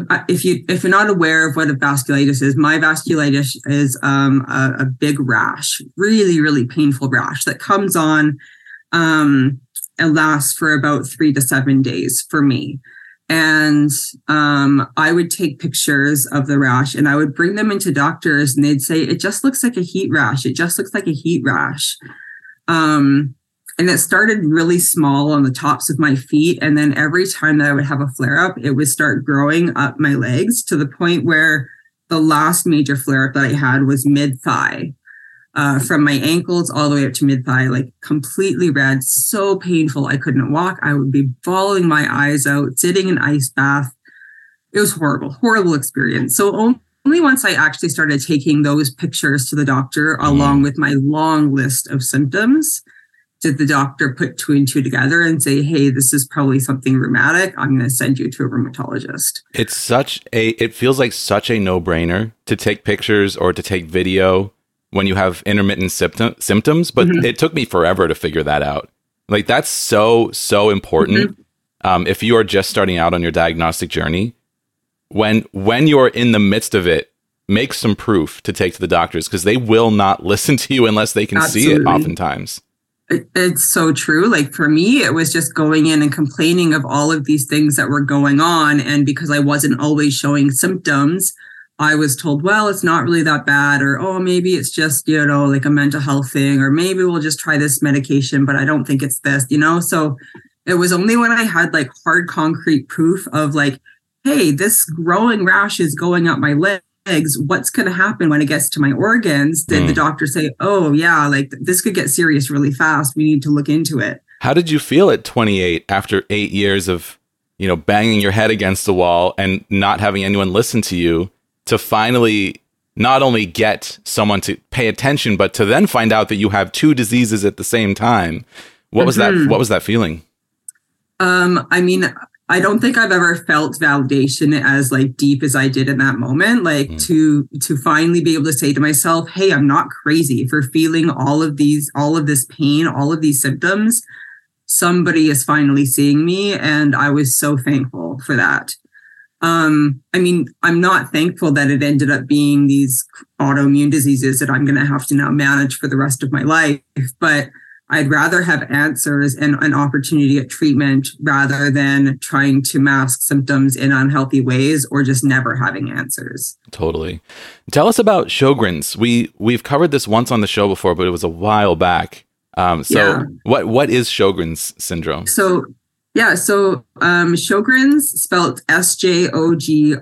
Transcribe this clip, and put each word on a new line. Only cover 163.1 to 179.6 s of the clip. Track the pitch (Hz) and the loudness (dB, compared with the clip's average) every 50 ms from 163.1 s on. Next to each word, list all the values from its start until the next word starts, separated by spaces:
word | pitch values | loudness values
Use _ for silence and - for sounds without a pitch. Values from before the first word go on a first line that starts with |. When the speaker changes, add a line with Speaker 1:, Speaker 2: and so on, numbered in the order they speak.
| - - | -2 -4
Speaker 1:
symptoms | - - 147 139 131 135 143 135 135 139 127 | -2 0 0 0 0 0 2 2 2 2 0
in | 123 135 139 | 0 0 0
unhealthy | 139 131 131 139 143 139 135 131 - 135 | 2 2 2 2 0 0 0 0 0 0
ways | 127 127 127 127 135 147 156 151 139 - | 0 0 0 0 0 0 0 -2 -2 -2
or | 135 143 | -2 -2
just | 139 127 131 127 - | 0 0 0 0 0
never | 139 131 131 127 117 117 | 0 0 0 -2 -2 -4
having | 131 110 95 - 87 - - | -2 -4 -4 -4 -6 -8 -8
answers. | - - - - - - - - - - - - - _ _ _ | -8 -8 -8 -8 -10 -10 -10 -12 -10 -10 -10 -12 -12 _ _ _
Speaker 2:
Totally. | - - 85 80 80 80 80 87 92 85 - - - - - - - - _ - | -8 -4 -4 -4 -2 -4 -6 -8 -10 -12 -16 -20 -20 -20 -20 -20 -20 -20 _ -2
Tell | - 139 160 226 | 0 2 2 4
us | 226 - | 2 2
about | 220 214 202 175 123 - | 2 2 2 2 0 -2
Sjogren's. | - - 135 135 139 113 110 92 87 76 71 - - | -2 2 2 2 4 2 0 -2 -2 -4 -6 -8 -4
We, | - 113 120 120 120 120 - _ - | -2 0 0 0 0 -2 -4 _ -4
we've | 101 113 123 110 - | -2 -2 -2 -2 -2
covered | - 143 143 175 165 | -2 0 0 2 2
this | 143 131 - 104 | 0 -2 -2 0
once | 107 117 123 - | 0 0 0 0
on | 131 113 | 0 0
the | 104 | 0
show | 95 - 107 101 101 | 0 0 0 0 0
before, | 95 - - 95 85 | 0 0 0 0 0
but | 82 90 | 0 0
it | 90 | -2
was | 87 80 - | -2 -2 -4
a | 87 | -6
while | 82 82 95 107 107 107 104 95 87 | -6 -4 -2 0 2 2 2 2 2
back. | 80 92 90 87 85 85 - - - - _ _ _ _ _ _ | 2 2 2 2 0 -2 -4 -10 -20 -20 _ _ _ _ _ _
Um, | - 90 87 85 80 67 | -2 0 0 0 -2 -2
so | - - 110 | 0 2 2
Speaker 1:
Yeah. | 104 98 87 82 - 73 - - | 2 2 0 -2 -4 -8 -12 -8
Speaker 2:
what, | - 107 123 139 - | -2 0 0 0 0
what | - 110 131 147 - | 0 0 0 2 2
is | 120 127 117 - | 0 0 0 -2
Sjogren's | - - 101 98 95 87 85 82 82 78 - - - - | 0 0 0 0 0 -2 -4 -6 -6 -8 -10 -12 -12 -12
syndrome? | - - 90 85 78 82 71 78 92 | -10 -8 -8 -6 -4 -4 -6 -4 -4
Speaker 1:
So, | 95 - - 196 190 180 160 - - - _ _ _ _ _ _ _ - | -4 -2 0 0 0 0 -2 -4 -8 -14 _ _ _ _ _ _ _ -2
yeah, | 214 233 208 190 | 0 2 2 0
so, | 175 - - 202 202 196 190 185 127 - _ _ - | 0 0 0 0 2 2 0 0 -4 -8 _ _ -4
um, | - 175 175 175 175 170 170 | 0 0 2 2 2 0 0
Sjogren's, | 165 - - 202 202 214 262 254 262 262 277 285 302 277 - - - | -2 -2 0 0 0 2 2 2 2 4 2 2 2 0 -2 -4 -6
spelled | - - 185 180 175 - 175 - - - | -6 -2 -2 -2 -2 -2 -4 -6 -4 -2
S | 156 175 180 - - | -2 0 0 -2 -2
J | - - 185 175 170 180 - | 0 0 0 2 2 0 0
O | - 160 160 165 170 | 0 0 0 0 0
G | 151 | 0